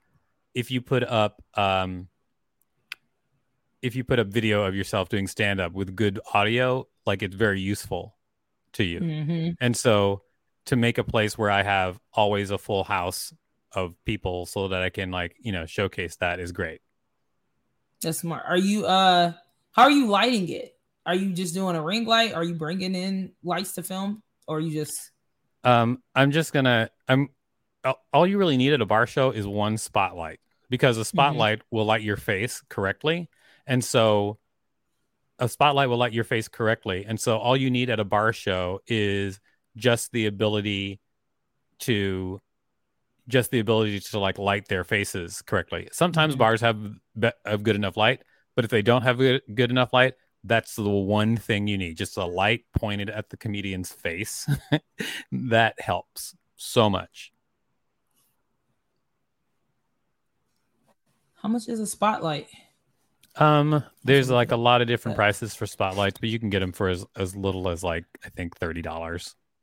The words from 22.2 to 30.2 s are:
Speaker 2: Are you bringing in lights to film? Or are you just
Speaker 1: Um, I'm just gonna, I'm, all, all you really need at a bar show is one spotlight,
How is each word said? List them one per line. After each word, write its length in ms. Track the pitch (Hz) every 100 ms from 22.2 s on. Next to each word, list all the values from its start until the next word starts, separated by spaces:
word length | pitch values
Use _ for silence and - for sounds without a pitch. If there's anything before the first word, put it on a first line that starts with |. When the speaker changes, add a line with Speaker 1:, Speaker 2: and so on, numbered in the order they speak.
| 170
Speaker 2:
Are 120 | 165
you 100 | 170
bringing 400 | 170 156 185 185
in 380 | 185 185 190 185 -
lights 300 | 165 175 190
to 100 | -
film? 400 | 165 185 196 214 _ _ -
Or 120 | 156
are 20 |
you 100 | 165
just 400 | 156 151 - - _ _ _ _ _
Speaker 1:
Um, 380 | 127 120 117 127 _
I'm 160 | - 139
just 220 | 147 156
gonna, 380 | 147 131 120 113 _ -
I'm, 220 | 131 139 _ _ _ _ _
all, 200 | 131 131 _
all 140 | 139 180
you 120 | 202
really 180 | 185 131
need 160 | 131
at 80 | 147
a 60 | 104
bar 220 | 107 117
show 240 | - 135
is 140 | 110 101
one 320 | 101 104 107
spotlight, 600 | - 104 95 87